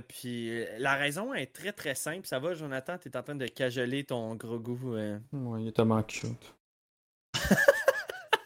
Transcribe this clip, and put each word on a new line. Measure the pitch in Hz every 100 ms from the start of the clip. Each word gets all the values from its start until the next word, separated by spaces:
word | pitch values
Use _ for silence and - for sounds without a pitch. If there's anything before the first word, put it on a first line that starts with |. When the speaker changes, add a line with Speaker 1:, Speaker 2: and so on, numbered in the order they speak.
| 120
Speaker 1:
puis, | - 123 120 113 117
euh, | 101 110
la | 139 139
raison | 143 151 240
est | 240 131
très, | - 180
très | 202 151 127
simple. | 151 175 -
Ça | 131
va, | 156
Jonathan ? | 170 151 131 131 175
T'es | - 127
en |
train | 123 147
de | 127
cajoler | - 131 123 123 139 139
ton | 123 113 113
gros | 113 117
goût, | 113 123 127 110
euh. | 107 104 113
Speaker 2:
Ouais, | 143 123 113
il | 110
est |
tellement | 110 113 110
cute. | 104 - 113 117 - - _ _ _ _ _ _ _
Speaker 1:
<laughs> | - - - - - - - - 719 679 -